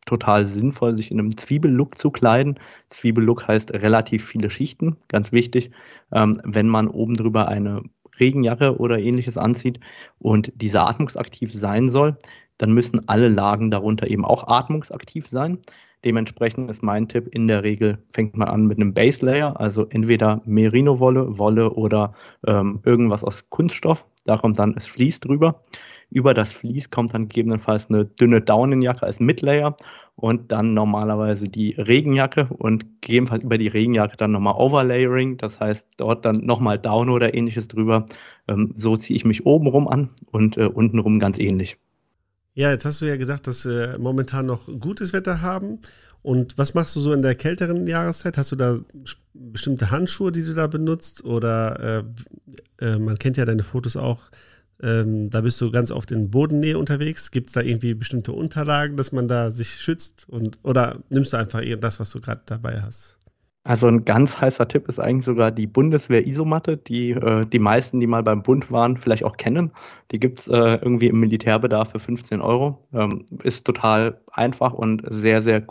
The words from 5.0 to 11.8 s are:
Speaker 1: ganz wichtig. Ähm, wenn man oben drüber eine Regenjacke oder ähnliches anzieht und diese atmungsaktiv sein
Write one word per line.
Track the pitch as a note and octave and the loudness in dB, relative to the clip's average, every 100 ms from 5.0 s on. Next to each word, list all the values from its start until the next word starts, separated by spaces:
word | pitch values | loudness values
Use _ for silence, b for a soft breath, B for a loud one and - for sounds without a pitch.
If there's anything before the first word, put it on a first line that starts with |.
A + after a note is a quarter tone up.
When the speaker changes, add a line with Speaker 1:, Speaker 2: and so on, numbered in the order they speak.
| - | -2
Speaker 1:
ganz | A2 G#2 | -2 2
wichtig. | A#2+ A#2+ B2 A#2+ B B B _ | 0 2 -2 -4 B B B _
Ähm, | A2 G#2+ A2 | 2 2 0
wenn | G2 G#2+ A2 | -2 0 2
man | A2 A2 | 2 0
oben | - A2+ | -2 -2
drüber | A#2 A2 A2 G2+ | -2 0 0 0
eine | G2+ G2+ G#2 - _ _ - | -2 -2 -4 -10 _ _ 0
Regenjacke | C3 C#3 A#2+ A#2+ C#3 - | 2 4 0 2 2 2
oder | A#2+ A2+ | 0 0
ähnliches | A2 B2 B2 A#2 | 0 -2 -4 -2
anzieht | A2+ A#2+ B2+ A#2+ B B B _ | -2 0 -4 -8 B B B _
und | A2 G#2+ - | 2 2 0
diese | - A2 G2+ | -4 -2 2
atmungsaktiv | F#2 A#2+ D3 - - - A2 | 2 0 -4 -6 -10 -10 -10
sein | G#2+ G2+ G#2+ | -6 -2 0